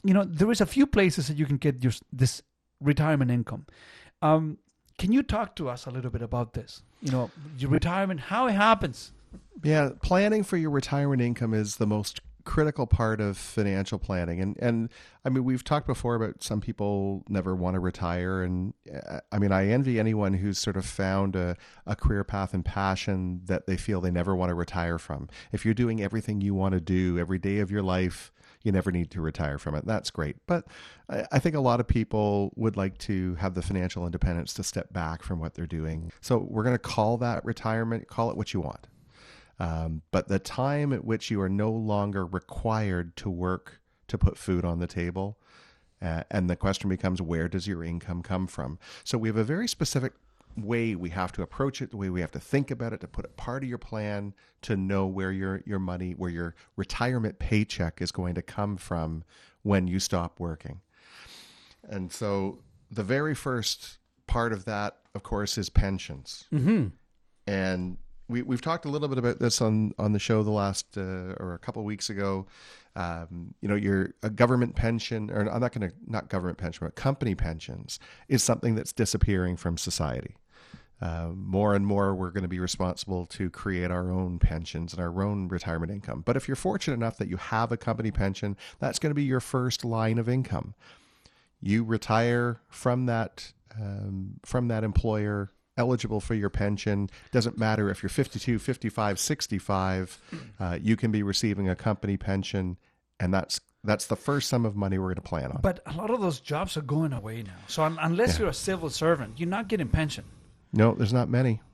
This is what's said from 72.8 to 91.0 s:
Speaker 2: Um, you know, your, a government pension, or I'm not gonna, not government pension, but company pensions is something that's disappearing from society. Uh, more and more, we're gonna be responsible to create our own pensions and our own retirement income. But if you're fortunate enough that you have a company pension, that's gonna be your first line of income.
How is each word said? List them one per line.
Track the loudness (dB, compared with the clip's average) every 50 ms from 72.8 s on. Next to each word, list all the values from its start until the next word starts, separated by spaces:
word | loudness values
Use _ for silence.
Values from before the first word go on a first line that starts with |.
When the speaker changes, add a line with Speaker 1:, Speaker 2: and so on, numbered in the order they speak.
| -20 _ _
Speaker 2:
Um, | -6 -6 -4 -4 -6 -8 -10 -10 -12 -12 -12 -12 _
you | -2 0
know, | 0
your, | 2 2 4 4 4 2 0 -4 _
a | -6 -6
government | 4 4 6 6 6 4 4 2 2
pension, | 0 2 2 2 0 -2 -4 -4 -4 -4 -2
or | 0 0 0 0
I'm | 0 0
not | 0 0
gonna, | 0 -2 -4 -4 -6 -10 -10
not | -6 -6 -6 -4 -4
government | -4 -2 -2 -4 -6 -4
pension, | -6 -8 -6 -6 -8
but | -8 -8
company | -2 0 0 0 0 0 -2 0
pensions | 0 -2 -4 -4 -8 -10 -12 -12 -12 -10 -12 -14 -14 -14 -20 -20 -20 -2
is | 0 2 2
something | 4 4 2 2 2 2 2
that's | 2 -2 -4
disappearing | 0 0 0 2 4 2 4 4 4 2 2 0 -2
from | -2 -2 -2 -2
society. | -2 -4 -4 -2 -2 -2 -2 -2 -4 -6 -10 -16 -18 _ _ _ -20 -20 -20 -20 -20 -20 _ -14 -8
Uh, | -6 -4 -4 -4 -4 -6 -6
more | -6 -4 0 2 4 4 6 6
and | 4 4
more, | 4 4 4 4 2 2
we're | 0 -2 -2
gonna | -2 -2 -2 -2
be | -2 -2
responsible | -2 -4 -2 -2 -2 -2 -2 -4 -4 -4 -4 -4 -4
to | -6 -6 -4 -4 -4
create | -4 -4 -4 -2 -2 0 0 0
our | 0 0 0 0
own | 0 0 0 -2 2 2
pensions | 2 2 2 -2 -6 -6 -6 -6 -6 -6 -6
and | -4
our | -4 -2 -2 0
own | 0 0 0 -2 -2
retirement | -4 -4 -4 -4 -4 -2 -2 -4 -4
income. | -6 -8 -8 -8 -8 -4 -2
But | 0 0
if | 0 -2 -4
you're | -6
fortunate | -2 -2 -2 -2 0 -2 -2 -2
enough | 0 -2 -4 -2 -4
that | -4 -4
you | -4
have | -6 -4 -2 0 0 2 0
a | -2
company | -2 -2 -4 -2 0 -2 -2
pension, | 0 2 0 0 0 -2 -4 -4 -4 -6 -10 -20 -8 _
that's | -4 -2 -2 0
gonna | 0 0 2
be | 2
your | 2 2 2 0
first | 0 0 -2 0 0 0 -2 -2 -2
line | -2 0 2 2 2 2 2
of | 2 2
income. | 2 0 0 0 -2 -4 -4 -6 -14 _ -20 -20 -20 -20